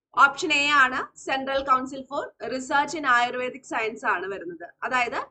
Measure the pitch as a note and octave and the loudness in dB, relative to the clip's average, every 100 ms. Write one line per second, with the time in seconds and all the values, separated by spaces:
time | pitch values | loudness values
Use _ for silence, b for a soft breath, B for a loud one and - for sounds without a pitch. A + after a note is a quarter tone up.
0 | _ - C#4 C#4 F4+ C#4+ C#4+ C#4+ B3+ C4 | _ 4 4 4 0 2 4 4 4 0
1 | - - E4+ C4+ C4+ C4+ C4+ B3+ C4 C4+ | -8 -10 -4 -4 0 -2 2 0 0 -10
2 | B3+ C#4 - - A3+ C4 - C#4+ D4 E4 | -8 -6 -6 -10 -8 -6 0 0 0 -2
3 | C#4 A#3+ B3 B3 B3 C4 - C4 A3 E3+ | 2 4 2 -2 -6 -8 -6 -4 -4 -4
4 | A3 F3+ F#3+ F#3+ E3+ E3+ F3 _ A#3 B3+ | -2 -2 -4 -8 -10 -14 -16 _ -2 0
5 | A#3+ C#4 - | 0 -4 -8